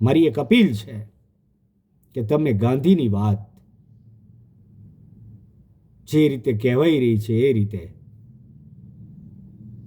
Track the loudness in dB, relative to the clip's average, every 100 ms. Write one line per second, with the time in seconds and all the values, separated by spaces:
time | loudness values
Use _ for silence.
0 | 0 2 2 0 2 4 4 0 -8 -16
1 | -16 _ _ _ _ _ _ _ _ _
2 | _ -8 -2 -2 0 0 0 0 2 2
3 | 2 0 0 -2 -6 _ _ _ _ -20
4 | -20 -20 -20 -20 -20 _ -20 -20 -20 -20
5 | -20 -20 -20 -20 -20 _ _ _ _ _
6 | -4 0 2 0 -4 -2 0 2 2 2
7 | 2 0 0 0 0 0 -2 -6 -14 -18
8 | -20 -20 -20 -20 -20 -20 -20 -20 -20 -20
9 | -20 -20 -20 -20 -20 -20 -20 -20